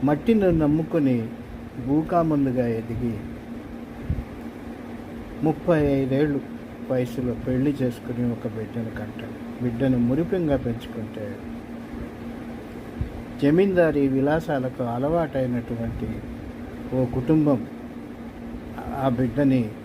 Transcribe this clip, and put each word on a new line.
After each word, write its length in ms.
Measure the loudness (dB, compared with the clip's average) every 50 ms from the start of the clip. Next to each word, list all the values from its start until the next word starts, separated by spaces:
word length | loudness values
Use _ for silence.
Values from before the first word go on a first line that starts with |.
| 4
మట్టిని 540 | 4 2 2 4 4 4 6 6 6 6 6
నమ్ముకొని 680 | 6 4 4 4 2 2 2 2 4 4 4 2 0 -2 -6 -10 -12 -12 -12 -12 -12 -12 -10 -8 -2
భూకామందుగా 800 | 2 2 2 2 2 2 2 4 4 4 2 2 2 2 2 2
ఎదిగి 520 | 2 0 -2 -2 -4 -4 -2 -2 -2 -2 -4 -6 -8 -10 -10 -12 -10 -12 -10 -10 -12 -12 -12 -12 -12 -12 -12 -4 -4 -4 -4 -4 -8 -10 -12 -12 -12 -12 -12 -12 -12 -12 -12 -12 -12 -12 -12 -12 -12 -12 -12 -12 -12 -8 -2 0
ముప్పై 440 | 0 0 0 2 4 4 6 6
ఐదేళ్ళు 540 | 4 4 4 2 2 4 4 4 4 2 0 -2 -6 -12 -12 -12 -12 -12 -12 -4 -2
వయసులో 440 | 0 0 0 0 -2 -2 -2 -2 -2
పెళ్లి 360 | -2 -2 -2 0 2 2 2
చేసుకుని 640 | 2 2 0 0 0 -2 -6 -6 -4 0 0 0 0
ఒక 140 | -2 -4
బిడ్డను 440 | -6 -4 -4 -6 -6 -4 -6 -6 -4
కంటాడు. 720 | -6 -8 -8 -8 -8 -10 -10 -10 -10 -10 -10 -10 -8 -4 -2
బిడ్డను 360 | -2 0 2 4 4 4 4
మురిపెంగా 580 | 4 4 4 2 2 2 2 2 4 4 2
పెంచుకుంటే 800 | 2 2 0 -4 -4 -6 -8 -8 -8 -8 -8 -8 -8 -8 -8 -8 -10 -10 -10 -10 -10 -12 -12 -12 -12 -12 -10 -10 -10 -10 -10 -10 -10 -10 -10 -10 -10 -10 -10 -10 -10 -12 -12 -12 -12 -12 -10 -6 -6 -6 -6 -6 -10 -10 -10 -6 2 4
జమీందారీ 680 | 6 6 6 6 6 6 6 6 6 6 4 4 4
విలాసాలకు 760 | 4 4 4 4 4 2 2 0 -2 0 0 -2 -2 -2 -4
అలవాటైనటువంటి 1300 | -2 -2 0 0 2 2 2 2 0 0 0 0 0 0 -2 -2 -4 -4 -4 -4 -4 -4 -4 -4 -4 -6 -6 -8 -8 -10 -10 -10 -10 -10 -10 -10 -10 -10 -10 -8 -4 0
ఓ 80 | 0 0
కుటుంబం 640 | 2 0 -2 2 4 4 6 6 6 4 4 2 -4 -10 -12 -12 -12 -12 -12 -12 -12 -12 -12 -12 -12 -12 -12 -12 -10 -10 -10 -10 -10 -10 -10
ఆ 300 | -8 -6 -4 0 2 2
బిడ్డని 640 | 4 4 2 0 2 4 4 6 6 6 4 0 -4 -10 -14